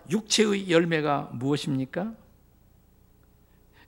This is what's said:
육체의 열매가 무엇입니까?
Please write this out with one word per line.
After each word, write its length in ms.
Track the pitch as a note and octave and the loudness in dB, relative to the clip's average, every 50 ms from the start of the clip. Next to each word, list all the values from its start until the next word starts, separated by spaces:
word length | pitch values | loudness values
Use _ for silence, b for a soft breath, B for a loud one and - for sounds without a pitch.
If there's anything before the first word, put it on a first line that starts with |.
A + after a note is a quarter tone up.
| - - | -8 -4
육체의 580 | D#3+ A3 - - - - G#3+ G#3+ G3+ G3 F#3+ F#3 | -4 -2 -2 0 2 4 4 4 2 -2 0 2
열매가 640 | E3 E3 F3 E3 E3 D#3 D3 D3+ C#3+ C#3+ D3 - - | 2 4 4 2 0 0 0 0 0 -2 -2 -6 -8
무엇입니까? 800 | A#2+ B2+ C#3 D3 C#3 - D#3+ C#3 C3 C3 B2+ - - F#3+ A3+ A3 - - - - _ _ _ _ _ _ - _ _ _ _ _ _ _ _ _ _ _ _ _ _ _ _ _ _ _ _ b b b | -4 -2 0 -2 -2 -2 -2 -2 -4 -4 -4 -6 -8 -8 -8 -10 -14 -20 -20 -20 _ _ _ _ _ _ -20 _ _ _ _ _ _ _ _ _ _ _ _ _ _ _ _ _ _ _ _ b b b